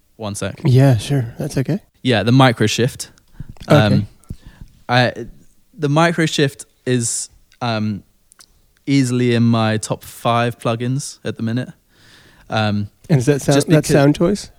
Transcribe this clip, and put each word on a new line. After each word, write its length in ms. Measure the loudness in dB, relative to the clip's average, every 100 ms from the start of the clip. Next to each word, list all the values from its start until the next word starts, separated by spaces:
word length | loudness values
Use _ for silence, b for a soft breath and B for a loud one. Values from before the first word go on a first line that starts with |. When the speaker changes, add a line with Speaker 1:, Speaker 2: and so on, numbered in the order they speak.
| _ -12
Speaker 1:
One 180 | -10
sec. 260 | -8 -10 -4
Speaker 2:
Yeah, 340 | 2 4 4 2
sure. 360 | 0 -4 -4 -8
That's 180 | -6 -4
okay. 240 | -4 -6 -8 _
Speaker 1:
Yeah, 200 | -2 0
the 100 | 2
Microshift. 760 | 4 4 4 -2 0 -2 -4 -16 _ _ B B -16 2
Speaker 2:
Okay. 60 |
Speaker 1:
Um, 320 | 4 4 2 -2 -14 _ B B B B _ -2
I, 380 | 2 2 -2 -14 -16 -20 _ _
the 160 | -6 -2
Microshift 800 | 2 2 0 -2 0 -2 -4 -20 _
is, 460 | -4 -2 -2 -6 -10 _ _ _
um, 400 | -6 -4 -6 -8 -14 _ _ _ -20 _ _ _ 0
easily 480 | 0 2 0 2
in 80 | 2
my 320 | 2 2 0 -2
top 260 | -6 -10
five 560 | -10 -6 -2 0 -2 -4
plugins 600 | -6 -4 -4 -6 -8 -10
at 140 | -10 -6
the 60 |
minute. 240 | -6 -4 -8 -16 _ b b b b b b
Um, 400 | -2 -2 -2 -6 _ -2
Speaker 2:
And 120 | 0
is 60 | 2
that 140 | 0
sound, 140 | 2
Speaker 1:
just 140 | 0 2
Speaker 2:
that's 200 | 0 2
Speaker 1:
because 260 | 4 4 2
Speaker 2:
Soundtoys? 340 | 0 -2 -8